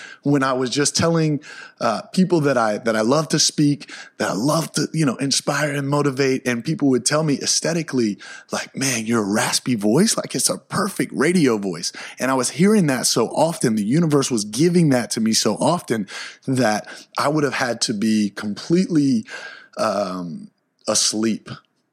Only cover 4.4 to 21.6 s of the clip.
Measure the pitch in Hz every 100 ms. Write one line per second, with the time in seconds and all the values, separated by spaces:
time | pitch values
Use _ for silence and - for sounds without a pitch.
4.4 | 131 165 156 - 143 160 147 107 139 -
5.4 | - 143 147 143 139 147 143 131 135 131
6.4 | 127 120 117 160 143 127 110 147 160 135
7.4 | - - 151 170 156 131 110 98 - -
8.4 | - 104 - - 135 120 110 117 101 107
9.4 | 123 - - 120 104 123 226 - - 139
10.4 | - 185 - 160 190 - 123 - 143 185
11.4 | 135 113 98 82 90 - - - 127 135
12.4 | 123 127 190 214 156 127 104 - 110 -
13.4 | 156 165 131 110 101 143 170 143 131 117
14.4 | 104 110 170 175 160 127 110 - 110 110
15.4 | 113 101 135 170 - 113 95 - - -
16.4 | - 127 117 104 - - - - 123 156
17.4 | 143 117 127 113 - 107 110 107 104 -
18.4 | 107 101 - 170 190 160 139 120 - -
19.4 | - - - - 110 101 98 92 87 78
20.4 | 107 _ _ _ - 107 - 107 110 104
21.4 | - 123